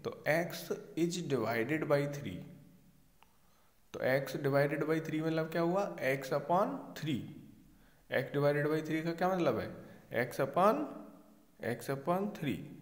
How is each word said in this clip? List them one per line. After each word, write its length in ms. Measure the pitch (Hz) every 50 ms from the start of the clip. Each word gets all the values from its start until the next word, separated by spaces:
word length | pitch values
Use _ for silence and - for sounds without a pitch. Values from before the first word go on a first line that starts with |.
| -
तो 80 | 113 - - - -
x 420 | 147 165 175 - - - - - 208 - - - - 160 165
is 160 | 170 170 180 165 143 139
divided 520 | 127 110 110 117 117 113 127 156 156 160 147
by 80 | 147 143 143 143 -
three, 200 | - - 104 90 90 - - - - - - - - - - - - - - _ - - _ _ - - - - _ _ - _ _ _ - -
तो 60 | - - 123
x 260 | 131 139 143 - - 165 147
divided 420 | 139 139 139 143 143 156 151 156 151
by 80 | 160 160 156 -
three 140 | 147 156
मतलब 300 | 160 160 160 160 160 160
क्या 100 | - 175
हुआ, 240 | 170 170 175 196 202 - - - - 131
x 240 | 135 143 - - 160 143
upon 360 | - - 170 180 214 254 277 - - - - -
three। 220 | - 147 143 104 92 - - - - - - - - - - - - - - - - -
x 240 | 127 117 131 131 -
divided 380 | 143 143 143 147 147 147 151
by 80 | 156 160 151 156
three 160 | 156 160 156
का 60 | 170 165
क्या 160 | 170 185 185
मतलब 300 | 190 180 165 143 117 -
है, 100 | - - - - - - - - - - - 113 123
x 160 | 135 - - 143
upon, 380 | 135 - 175 185 208 247 294 302 - - - - - - - - - - - - - - - - 113 120
x 180 | 117 - - 139
upon 340 | 135 - 175 175 185 196 208 - -
three 180 | 156 143 107 - - - - -